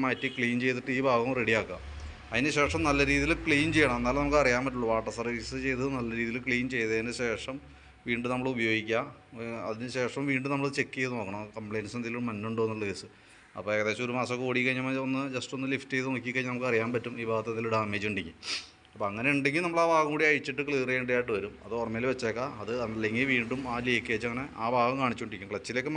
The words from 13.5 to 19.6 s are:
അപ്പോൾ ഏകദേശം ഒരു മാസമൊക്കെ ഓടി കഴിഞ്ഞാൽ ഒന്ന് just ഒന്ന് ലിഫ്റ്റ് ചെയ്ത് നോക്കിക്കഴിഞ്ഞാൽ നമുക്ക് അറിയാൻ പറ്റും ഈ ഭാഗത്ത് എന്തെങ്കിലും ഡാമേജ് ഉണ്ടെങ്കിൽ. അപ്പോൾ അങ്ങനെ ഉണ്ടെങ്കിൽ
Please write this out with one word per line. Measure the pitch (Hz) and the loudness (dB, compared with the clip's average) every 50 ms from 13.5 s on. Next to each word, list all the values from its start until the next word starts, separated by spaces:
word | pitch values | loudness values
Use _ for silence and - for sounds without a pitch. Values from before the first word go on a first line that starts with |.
| - | -12
അപ്പോൾ | - 92 101 107 | -8 -2 0 2
ഏകദേശം | 107 107 107 104 117 123 | 2 2 2 0 0 -2
ഒരു | 120 123 | -2 0
മാസമൊക്കെ | 127 120 107 123 123 131 127 | 0 0 0 -2 -2 0 0
ഓടി | 123 127 123 | 2 2 2
കഴിഞ്ഞാൽ | 131 131 127 131 131 131 131 135 | 2 2 0 0 0 0 0 0
ഒന്ന് | 131 131 131 139 139 131 | 0 0 -2 -2 -2 -4
just | 123 - - - | -6 -6 -6 -6
ഒന്ന് | 131 135 131 135 | -4 -2 -2 -2
ലിഫ്റ്റ് | 123 - - 135 | -2 -2 -2 -2
ചെയ്ത് | 131 127 131 131 | -2 0 0 -2
നോക്കിക്കഴിഞ്ഞാൽ | 120 110 123 120 131 127 127 123 | -2 -2 -2 -2 -2 -2 -2 -2
നമുക്ക് | 120 127 127 | -2 0 2
അറിയാൻ | 120 110 113 117 123 | 4 4 4 2 0
പറ്റും | 117 - 120 120 120 | -2 -2 -4 -6 -6
ഈ | 117 113 | -2 0
ഭാഗത്ത് | 113 110 110 117 | 0 0 0 -2
എന്തെങ്കിലും | 113 113 113 113 110 | -2 -2 0 2 2
ഡാമേജ് | 110 107 104 104 104 101 107 | 2 2 2 0 -2 -2 -2
ഉണ്ടെങ്കിൽ. | 104 95 82 82 80 - - - - - - - - - - - - | -2 -2 -4 -6 -10 -12 -8 -8 -6 -6 -8 -12 -18 -20 -20 -16 -6
അപ്പോൾ | 104 104 101 | -4 -4 -2
അങ്ങനെ | 101 110 120 143 143 | -2 0 0 2 2
ഉണ്ടെങ്കിൽ | 143 135 143 139 165 | 2 2 2 2 0